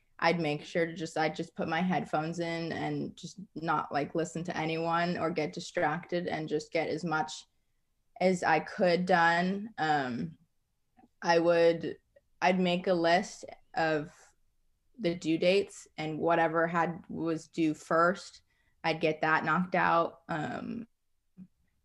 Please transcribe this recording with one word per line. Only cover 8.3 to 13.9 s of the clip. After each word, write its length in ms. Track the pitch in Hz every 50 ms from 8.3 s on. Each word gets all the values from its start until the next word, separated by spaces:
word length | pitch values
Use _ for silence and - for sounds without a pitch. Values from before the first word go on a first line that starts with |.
| 185 175 -
I 160 | - 160 156
could 460 | 156 - - - 214 180 175 170 180 180
done. 640 | 185 170 165 165 170 170 180 185 196 202 208 233 - -
Um, 540 | 156 160 151 147 135 123 120 123 - 160 156 - _ _ _ _ _ _ _ _ _ _ _ _ - - _ - -
I 160 | 175 170 170
would, 580 | 165 170 170 170 170 170 170 165 - 143 - - _ _ _ _ _ _ _ -
I'd 180 | - 180 190 185
make 280 | 185 180 175 180 180 196
a 60 | 185
list 520 | 170 165 170 170 180 208 - - - - - - - _ _ -
of 380 | - 165 160